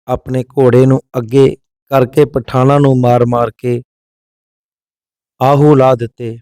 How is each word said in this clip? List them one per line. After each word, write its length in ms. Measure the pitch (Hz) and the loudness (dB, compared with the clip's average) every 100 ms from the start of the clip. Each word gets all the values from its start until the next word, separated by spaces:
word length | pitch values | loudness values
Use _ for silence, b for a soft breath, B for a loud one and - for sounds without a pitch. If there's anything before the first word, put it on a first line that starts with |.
| - | -10
ਆਪਣੇ 360 | 123 - 127 | -8 -6 -8
ਘੋੜੇ 420 | 123 - 127 123 131 | -6 0 2 4 2
ਨੂੰ 160 | 131 - 131 | 0 -4 -10
ਅੱਗੇ 380 | 113 139 135 - _ _ _ | -4 0 0 -2 _ _ _
ਕਰਕੇ 340 | 135 127 151 147 | -2 -2 0 -2
ਪਠਾਨਾਂ 540 | 135 - 127 131 143 | -4 -6 -2 0 2
ਨੂੰ 200 | 139 127 | 2 0
ਮਾਰ-ਮਾਰ 520 | 123 120 120 120 117 - | 0 0 0 -2 -4 -6
ਕੇ 240 | 123 120 - _ _ _ _ _ _ _ _ _ _ _ _ _ _ - | -8 -8 -10 _ _ _ _ _ _ _ _ _ _ _ _ _ _ -4
ਆਹੂ 340 | 131 143 147 139 | 0 2 4 4
ਲਾ 200 | 131 123 | 2 0
ਦਿੱਤੇ। 420 | 117 - 117 117 | -4 -12 -14 -14